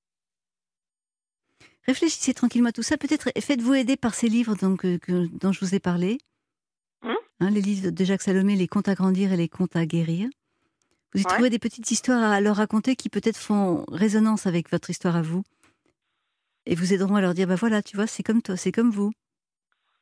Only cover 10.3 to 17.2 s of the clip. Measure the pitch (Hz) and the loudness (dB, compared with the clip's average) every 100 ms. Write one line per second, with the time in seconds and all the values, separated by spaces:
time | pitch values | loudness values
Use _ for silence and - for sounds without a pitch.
10.3 | - _ _ _ _ _ _ _ 196 185 | -8 _ _ _ _ _ _ _ -2 0
11.3 | 196 247 226 233 - - 233 - 240 220 | 2 2 0 -4 -8 -4 -2 0 2 2
12.3 | 202 208 208 214 220 254 262 - 202 226 | 2 2 2 0 0 0 -2 -4 -2 -2
13.3 | - - 208 190 170 - 160 214 220 220 | -2 0 0 2 0 -4 -2 0 2 2
14.3 | 214 190 170 - 175 - 175 185 170 160 | 2 0 -2 -2 -4 -4 -4 -2 0 0
15.3 | 175 - _ _ _ _ _ _ _ _ | -4 -6 _ _ _ _ _ _ _ _
16.3 | _ _ _ - 170 180 196 190 202 | _ _ _ -4 -2 2 2 2 2